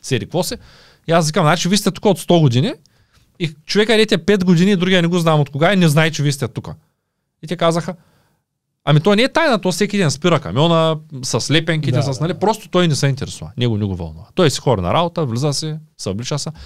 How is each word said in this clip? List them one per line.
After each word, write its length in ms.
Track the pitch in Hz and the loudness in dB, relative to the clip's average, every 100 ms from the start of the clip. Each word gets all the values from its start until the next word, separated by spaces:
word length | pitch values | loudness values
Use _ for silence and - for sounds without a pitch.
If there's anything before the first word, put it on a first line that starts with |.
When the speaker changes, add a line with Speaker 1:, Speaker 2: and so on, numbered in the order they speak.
Speaker 1:
седи 240 | - 123 - | -6 -6 -4
какво 180 | 160 | -4
се.“ 140 | 175 240 - - - _ - | -4 -8 -16 -20 -20 _ -2
И 40 | |
аз 160 | 165 156 | 0 0
викам: 160 | 196 151 | 0 2
„Значи 240 | 170 175 | 2 0
вие 80 | 202 | 0
сте 140 | 202 | -2
тук 140 | - - | -2 0
от 140 | 185 | 0
сто 200 | - 175 | 2 4
години 340 | 151 120 185 330 _ _ _ _ _ - | 4 2 -2 -6 _ _ _ _ _ -10
и 100 | 170 160 - | -10 -10 -4
човека, 320 | 196 220 214 | 0 2 2
дете 200 | 220 196 | 2 0
пет 280 | - 208 185 | 2 2 4
години, 300 | 165 185 196 | 4 4 2
другия 260 | 180 190 | 2 2
не 60 | 170 | 2
го 100 | 175 | 2
знам 200 | 165 156 | 2 2
от 100 | 139 | 0
кога 240 | 139 165 | 0 2
и 20 | 196 | 4
не 120 | 170 | 4
знае, 240 | 147 160 | 4 2
че 120 | 156 | 0
вие 80 | 147 | -2
сте 160 | 139 113 | -2 -6
тук.“ 220 | - - - _ _ _ _ _ _ | -8 -12 -16 _ _ _ _ _ _
И 40 | 160 | -10
те 100 | 175 | -2
казаха: 380 | 170 165 170 180 _ _ _ _ _ _ _ _ - | 0 0 -4 -10 _ _ _ _ _ _ _ _ 2
Ами 140 | 151 | 2
то 160 | 202 202 | 4 2
не 60 | |
е 60 | 262 | 2
тайна, 320 | - 320 220 | 2 2 0
то 100 | 185 | -2
всеки 260 | 175 208 202 | -2 -2 0
ден 140 | 165 | -2
спира 280 | 131 180 156 | 0 0 0
камиона, 560 | 82 104 165 165 160 156 156 131 | 0 0 2 2 2 -2 -8 -12
с 280 | 127 120 - | -4 -4 0
лепенките, 400 | 151 160 160 139 | -2 0 -2 0
Speaker 2:
Да, 220 | 123 139 | -2 -2
Speaker 1:
с, 60 | 131 | -2
нали, 140 | 160 | -4
Speaker 2:
да. 60 | 175 | -2
Speaker 1:
просто 300 | 190 220 - | -2 -2 -2
той 180 | 180 175 | 0 0
не 80 | 139 | 2
се 120 | 139 | 0
интересува, 440 | 131 92 - 78 - | -2 -8 -10 -12 -4
него 200 | 123 107 | -2 -2
не 80 | 104 | -2
го 100 | 90 | -4
вълнува. 300 | 80 80 - - | -8 -14 -12 0
Той 140 | 165 | 0
си 80 | - | 0
хори 200 | - 110 | -2 0
на 120 | 87 | 0
работа, 320 | 131 175 170 143 | 0 -2 -4 -4
влиза 280 | 113 147 | -2 -4
си, 220 | 143 156 156 156 - | -4 -8 -10 -14 -12
се 120 | 107 | -8
облича 280 | 98 120 147 | -8 -6 -6
се. 120 | - - | -8 -12